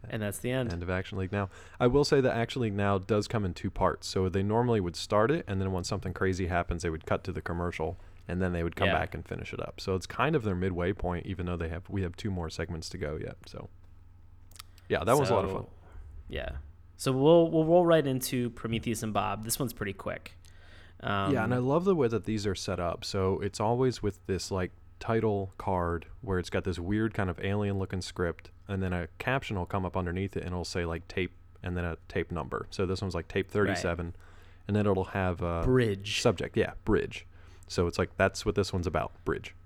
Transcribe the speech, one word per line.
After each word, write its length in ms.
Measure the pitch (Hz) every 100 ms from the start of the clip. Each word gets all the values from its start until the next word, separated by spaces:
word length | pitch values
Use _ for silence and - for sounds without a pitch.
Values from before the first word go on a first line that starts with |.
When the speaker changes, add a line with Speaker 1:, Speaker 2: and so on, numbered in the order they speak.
| -
Speaker 1:
And 100 | 120
that's 180 | 104 98
the 100 | 123
end. 220 | 127 123
Speaker 2:
End 100 | 87
of 80 | 87
Action 260 | 92 95 98
League 140 | 95
Now. 180 | 101 98 - - -
I 80 | 123
will 160 | 135
say 180 | 147 143
that 160 | 127 110
Action 240 | 117 -
League 140 | 117
Now 240 | 101 101 98
does 300 | 92 107 104
come 160 | 117
in 100 | 98
two 160 | 85 98
parts. 380 | - 90 - -
So 200 | - 95
they 140 | 92
normally 380 | 98 107 120 113
would 160 | 90 82
start 340 | - 104 113
it, 140 | 143 -
and 140 | 98
then 100 | 95
when 140 | 95
something 280 | 87 101 92
crazy 360 | 92 95 92 90
happens, 340 | 87 87 87
they 80 | 85
would 160 | 80 -
cut 160 | 101
to 100 | -
the 80 | 90
commercial, 600 | - 85 87 - 80 85 - - -
and 160 | 87
then 100 | 92
they 120 | 87
would 100 | 85
come 140 | - 98
Speaker 1:
Yeah. 100 | 92
Speaker 2:
back 160 | 82
and 100 | 82
finish 300 | 87 92 -
it 60 | -
up. 200 | - -
So 140 | -
it's 120 | 92 -
kind 280 | - 127
of 80 | 160
their 140 | 107 90
midway 360 | 95 85 87
point, 320 | 85 90 87 -
even 200 | 85 87
though 100 | 87
they 120 | 82
have, 200 | 82 90
we 140 | 101
have 140 | 90 87
two 160 | 110
more 180 | 92 82
segments 380 | - 82 85 80
to 100 | -
go 180 | 73 78
yet. 200 | - - -
So, 220 | - - - - - - - - - - - - - -
yeah, 160 | 95
that 120 | 85 131
was 120 | 127
a 40 |
lot 100 | 110
of 60 | 95
Speaker 1:
So, 60 | 95
Speaker 2:
fun. 80 | - - - - - - -
Speaker 1:
yeah. 220 | 78 67 65 - - - -
So 160 | -
we'll, 380 | 131 139 170 165
we'll 140 | 160
roll 220 | 156 175 175
right 200 | 160 139
into 440 | 131 123 131 120
Prometheus 520 | 113 113 113 113 110
and 100 | 110
Bob. 320 | 104 98 101
This 140 | 110 -
one's 140 | 127
pretty 200 | - 101
quick. 400 | 95 - 85 - - - - - - - -
Um, 320 | - 101 98
Speaker 2:
Yeah, 120 | 127
and 80 | 110
I 40 | 123
love 260 | 123 151
the 120 | 180 180
way 120 | 120
that 160 | 110
these 220 | 95 110 101
are 80 |
set 240 | 90 - 90
up. 260 | 87 -
So 360 | - 101 95 95
it's 180 | 101 -
always 420 | 107 120 131 113
with 220 | 104 98 -
this, 240 | 95 -
like, 200 | 98 90 - - -
title 520 | - 113 110 101 95 -
card 480 | - 92 85 85 - -
where 180 | 87 92
it's 120 | 87
got 120 | 98
this 160 | 90 87
weird 340 | 85 104 110
kind 160 | 104 95
of 120 | 85
alien-looking 600 | 98 101 104 98 95 95
script, 480 | 87 - 87 80 - - -
and 120 | 98
then 120 | 92
a 160 | 90 82 -
caption 380 | - 131 - 104
will 80 | 87
come 180 | 101
up 120 | 92 95
underneath 400 | 87 87 98 -
it, 40 |
and 80 | 80
it'll 120 | 90
say, 200 | 82 95
like, 240 | 85 82 -
tape, 240 | - 90 - - -
and 160 | 92 90
then 80 |
a 120 | 87 82 -
tape 240 | - 76
number. 380 | 85 65 - -
So 160 | - 95
this 160 | 95
one's, 120 | 98 85
like, 100 | 82
tape 200 | 101 95
Speaker 1:
Right. 60 |
Speaker 2:
thirty-seven, 600 | 104 98 90 90 85 87 - - - - - -
and 80 | 104
then 100 | 104
it'll 200 | 95 95
have 360 | 98 92 87
a 200 | 87 85
Speaker 1:
Bridge. 560 | 85 127 117 98 101 -
Speaker 2:
subject. 340 | 123 - - -
Yeah, 180 | 101 -
bridge. 420 | - 98 - - - - - - -
So 220 | - 87
it's 100 | -
like, 180 | 92 -
that's 300 | 95 - -
what 80 |
this 180 | 104 98
one's 140 | 95 90
about, 260 | 78 - -
bridge. 320 | - 80 - -